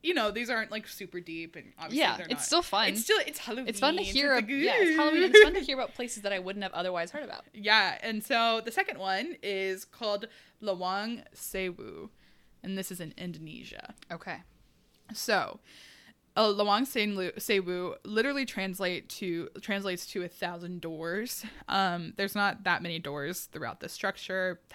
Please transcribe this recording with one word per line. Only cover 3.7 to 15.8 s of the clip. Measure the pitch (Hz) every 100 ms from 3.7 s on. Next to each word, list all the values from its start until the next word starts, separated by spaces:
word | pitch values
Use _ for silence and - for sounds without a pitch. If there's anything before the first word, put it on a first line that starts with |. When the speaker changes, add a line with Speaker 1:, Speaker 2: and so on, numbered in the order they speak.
| 208
Speaker 2:
fun | 269 349
to |
Speaker 1:
So | 381
Speaker 2:
hear | 269 285
Speaker 1:
it's | 254
like, |
Speaker 2:
ab-, | 214 277
yeah, | 349 480
it's | 359 320
Halloween. | 302 320
Speaker 1:
ooh. | 370
Speaker 2:
It's | 427
fun | 415
to | 370
hear | 285 262
about | 226
places | - 247 220
that | 202
I | 196
wouldn't | 185 202
have | 190
otherwise | - 180 175 170
heard | 294
about. | 269 - -
Speaker 1:
Yeah, | - 208 220 190 -
and | 226 214
so | 214 233 233 226
the | 226
second | 226 381 220
one | 190 190 285 339
is | 202 196 190 190
called | - - 220 202 220 - - _
Lawang | 214 185 180 190 214 233 -
Sewu, | - - 190 185 175 107 78 - _ - - _ _
and | 180 190
this | 185
is | 180
in | 160 -
Indonesia. | 180 160 160 123 - - - - -
Speaker 2:
Okay. | 165 - 160 - _ _ _ _ _ _
Speaker 1:
So, | 214 - 202 123 - - -